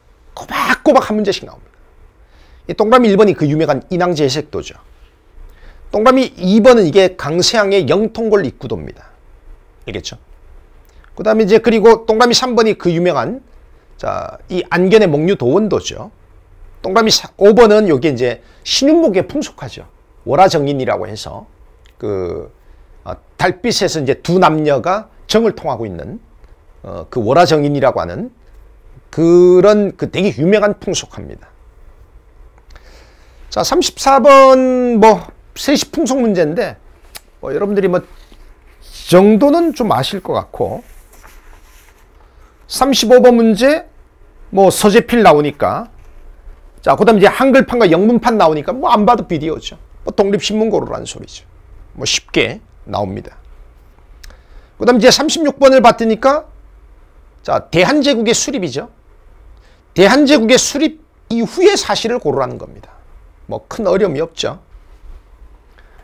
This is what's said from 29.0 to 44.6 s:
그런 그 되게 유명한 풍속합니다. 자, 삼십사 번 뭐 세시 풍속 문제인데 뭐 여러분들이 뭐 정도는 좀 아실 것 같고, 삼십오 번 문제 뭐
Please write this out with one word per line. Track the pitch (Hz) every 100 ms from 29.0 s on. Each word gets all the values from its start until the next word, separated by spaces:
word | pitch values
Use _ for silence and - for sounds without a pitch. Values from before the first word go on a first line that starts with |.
| _
그런 | - 165 175 180 180 196 208 196 -
그 | -
되게 | 156 190 -
유명한 | 165 208 208 -
풍속합니다. | - 170 - - 71 - - _ - _ - - - - _ _ - _ _ - - - - _ - - -
자, | -
삼십사 | 254 320 - - 277 277
번 | 285 269 262 262 254 254 247 226
뭐 | 220 185 - - _ -
세시 | - 285 -
풍속 | 302 254 269
문제인데 | 233 185 151 175 180 101 - _ _ - - _
뭐 | 131 139
여러분들이 | 202 202 190
뭐 | 180 - - - - - - _ _ - - -
정도는 | 175 202 214 285 339 339
좀 | - 220
아실 | 120 135 196
것 | -
같고, | 117 - - 98 127 - - - - - - - - - _ _ _ _ _ _ _ - _ -
삼십오 | - 262 254 220 247
번 | 247 233
문제 | 226 202 262 320 - _ _ _ _ _ -
뭐 | 190